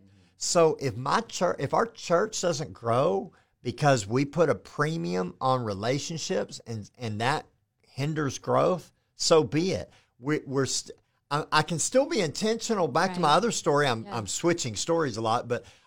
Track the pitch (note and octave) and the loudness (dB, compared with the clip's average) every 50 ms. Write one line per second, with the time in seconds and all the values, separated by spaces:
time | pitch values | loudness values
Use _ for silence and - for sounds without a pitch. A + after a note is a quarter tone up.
0 | _ _ _ _ _ _ _ - - - - F3+ E3 D#3+ D3 - C#3 C3+ G2+ A2+ | _ _ _ _ _ _ _ -8 -4 0 4 4 6 4 4 2 -4 -4 -4 -4
1 | B2+ C#3 D#3 G#3 A3+ - - - F#3 D#3+ - - D3 C3 - D#3+ A#3 A3+ - - | -4 -2 0 0 -2 -2 -4 -2 -2 -2 0 -2 -4 -2 0 0 0 0 -4 -8
2 | - - F3 E3+ G#3 A3+ - - - F3 E3 C#3 D#3 G2+ F#2+ - - A#2 A#2 B2 | -4 0 2 2 2 0 -2 -2 -2 -2 -2 -2 -4 -8 -10 -6 -2 0 2 2
3 | C#3+ E3+ F#3+ G3 - F3 - _ _ _ _ _ - B2+ A2+ - D3+ C#3+ C3+ B2 | 2 2 0 -2 -4 -6 -12 _ _ _ _ _ -8 -8 -4 0 4 4 4 4
4 | G2+ F#2+ A2 C3 C#3+ C#3+ C#3+ E3 E3+ C#3+ B2 F#2 - - - - D3 D#3 D#3+ E3 | 2 0 0 0 0 0 2 2 2 2 2 0 -4 -10 -4 -4 -2 -2 -2 -4
5 | E3+ F3 F3+ F#3 F3+ F3 - - - C3 C3 B2+ A#2+ A2 G2+ F#2+ G#2 A#2 C3+ D3 | -4 -4 -4 -4 -4 -4 -6 -4 0 0 0 0 0 -2 -4 -4 -2 -2 -2 -2
6 | C#3 - E3+ D3+ - - - - G2+ - - - - - A#2 A2 G2+ - _ - | -4 -6 -8 -8 -6 -4 -2 -4 -4 -4 -8 -14 -12 -12 -10 -10 -12 -14 _ -10
7 | B2 A2+ G#2+ G#2 A2+ B2+ D3 D3+ - _ _ _ _ _ _ _ _ _ _ - | -8 -6 -4 -2 -2 0 -2 -2 -4 _ _ _ _ _ _ _ _ _ _ -6
8 | C#3 D3+ D#3+ D3+ D3+ C3+ - - - - B2 B2+ C#3+ E3 F#3 E3+ - - _ _ | -4 -4 -2 -2 -2 -2 -4 -6 -2 0 2 4 4 2 2 -2 -4 -10 _ _
9 | _ _ _ - - - F3 D#3+ D#3 - - D3 E3+ F#3+ D#3+ F2+ - - _ _ | _ _ _ -2 2 4 6 6 6 4 2 0 0 0 -2 -4 -6 -8 _ _
10 | _ _ _ - A#2+ C#3 D3+ D3 - - C3 C3+ C3+ B2+ - - - - - _ | _ _ _ -10 -4 -2 -2 -2 -2 -2 0 0 0 0 0 -4 -6 -8 -14 _
11 | _ _ _ _ _ - C#3+ D3 D#3 - - D#3 D3+ - F3 D3+ - - - B3+ | _ _ _ _ _ -4 -4 -4 -2 2 2 2 2 2 0 -4 -2 2 4 4
12 | C#4 - E4+ C4+ F#3 D3+ - - G3 G#3+ A3+ A3+ - - A3+ G3+ F3 D3+ B2 D#3 | 2 4 2 0 0 0 -2 -2 -2 -2 -2 -2 -2 -2 0 0 0 0 2 0
13 | F3 F#3+ F3+ F3+ F3 D3 D3 F3 G#3 A#3 E3+ - - E3 C#3+ C#3+ D3 C3+ A#2+ A2+ | 0 0 0 2 4 4 6 6 4 2 0 -2 0 2 2 4 4 2 0 -2
14 | A2 G2+ G2+ A#2 G#2+ F2+ - - - E3+ E3+ E3+ - B2+ G#2+ G2 - - E3 E3+ | -4 -8 -8 -8 -6 -6 -4 -2 0 0 0 0 -2 -6 -6 -6 -2 0 0 0
15 | D#3+ C#3 G#2 G#2+ A2+ A2 A2+ A#2 - A#2 A#2+ A2+ - - - _ _ | 0 -2 -2 -2 0 2 2 0 0 -2 -6 -6 -6 -10 -20 _ _